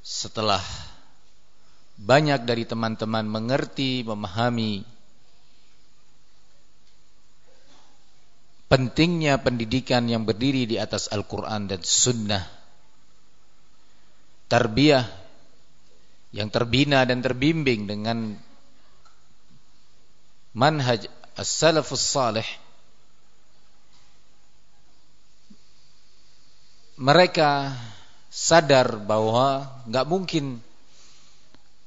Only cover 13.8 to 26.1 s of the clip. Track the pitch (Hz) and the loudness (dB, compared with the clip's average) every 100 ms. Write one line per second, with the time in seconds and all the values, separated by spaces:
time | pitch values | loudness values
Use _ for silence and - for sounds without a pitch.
13.8 | - - - - - - - 120 117 110 | -14 -14 -14 -14 -14 -14 2 4 6 6
14.8 | 147 135 120 - - - - - - - | 8 8 4 -6 -14 -14 -14 -14 -14 -14
15.8 | - - - - - 104 107 120 117 123 | -14 -14 -14 -14 -10 -4 0 2 4 6
16.8 | 143 135 127 127 127 123 143 165 139 113 | 6 6 6 4 2 4 4 4 4 2
17.8 | 101 104 110 117 110 101 - - - - | 0 -2 0 0 -2 -6 -10 -14 -14 -14
18.8 | - - - - - - - - - - | -14 -14 -14 -14 -14 -14 -14 -14 -14 -14
19.8 | - - - - - - - 104 139 156 | -14 -14 -14 -14 -14 -14 -10 4 4 6
20.8 | 127 117 101 - - - - - 156 160 | 2 2 0 -12 -12 -6 -4 4 6 6
21.8 | 139 135 - 147 120 107 - - - - | 2 0 2 2 2 2 -2 -8 -12 -14
22.8 | - - - - - - - - - - | -14 -14 -14 -14 -14 -14 -14 -14 -14 -14
23.8 | - - - - - - - - - - | -14 -14 -14 -14 -14 -14 -14 -14 -14 -14
24.8 | - - - - - - - - - - | -14 -14 -14 -16 -16 -14 -14 -14 -14 -14
25.8 | - - - | -14 -14 -14